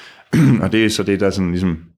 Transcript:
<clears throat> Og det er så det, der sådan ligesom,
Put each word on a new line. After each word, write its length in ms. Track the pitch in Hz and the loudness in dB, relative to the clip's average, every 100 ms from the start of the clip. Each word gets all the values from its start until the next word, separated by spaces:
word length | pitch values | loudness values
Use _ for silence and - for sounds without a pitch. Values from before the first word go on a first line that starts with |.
| - - | -20 -20
<clears throat> 460 | _ - 135 110 | _ 2 2 2
Og 80 | 95 | 0
det 140 | 110 110 | 0 0
er 40 | |
så 140 | 107 | 0
det, 160 | 98 98 | -2 0
der 100 | 98 | 0
sådan 220 | 95 90 | 0 -2
ligesom, 320 | 90 92 80 - | -2 -2 -4 -10